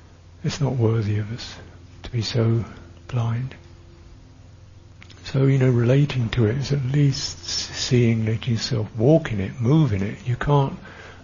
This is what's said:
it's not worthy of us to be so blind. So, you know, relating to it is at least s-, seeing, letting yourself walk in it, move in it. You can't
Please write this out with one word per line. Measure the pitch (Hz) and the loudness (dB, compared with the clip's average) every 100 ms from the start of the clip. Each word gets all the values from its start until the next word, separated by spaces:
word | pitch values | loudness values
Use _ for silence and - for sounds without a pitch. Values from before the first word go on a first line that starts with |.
| - - - - | -20 -20 -20 -8
it's | 156 - | -8 -2
not | 131 | -2
worthy | 127 110 113 101 104 | 2 2 2 0 -2
of | 104 | -4
us | 120 - - - - - - | -10 -12 -16 -18 -20 -20 -18
to | - | -8
be | 120 | -6
so | 104 117 113 117 - - - - - | -2 0 2 0 -2 -12 -20 -20 -8
blind. | 120 113 117 131 - - - - - - - - - - - - - - - - - | -4 -2 -4 -6 -12 -20 -20 -20 -20 -20 -20 -20 -20 -20 -20 -20 -20 -20 -20 -20 -18
So, | - 135 | -4 2
you | 135 135 | 4 4
know, | 127 | 4
relating | 120 117 139 143 131 113 | 4 4 4 4 0 -2
to | 120 104 | 2 2
it | 135 | 2
is | 131 | -2
at | 143 127 | -2 0
least | 147 143 131 - - | 2 2 0 -6 -10
s-, | - - - - | -8 -8 -8 -8
seeing, | - 123 117 113 | 0 4 4 2
letting | 110 113 - | 0 -2 -2
yourself | 113 - 117 107 123 | -2 -2 -4 -4 0
walk | 120 160 156 | 4 4 2
in | 101 | -4
it, | 95 - | -6 -2
move | 117 160 139 | 2 4 4
in | 98 | 0
it. | 101 - 123 | -4 -6 -6
You | 120 | -4
can't | 143 143 139 - - - - - | 2 2 2 -4 -14 -18 -20 -20